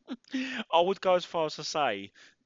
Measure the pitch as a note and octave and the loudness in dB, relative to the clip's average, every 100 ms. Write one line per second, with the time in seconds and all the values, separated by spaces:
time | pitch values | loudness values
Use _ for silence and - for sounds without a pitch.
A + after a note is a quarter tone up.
0 | - B3+ _ C4 C4 B3+ - E3 F3 G3 | -10 -12 _ -6 -4 -6 0 2 2 0
1 | F#3+ F3+ - E3+ D#3 - D3+ D#3+ C3+ G2+ | 4 2 2 -2 -2 -4 -4 0 0 0
2 | G2 - - _ | -6 -16 -20 _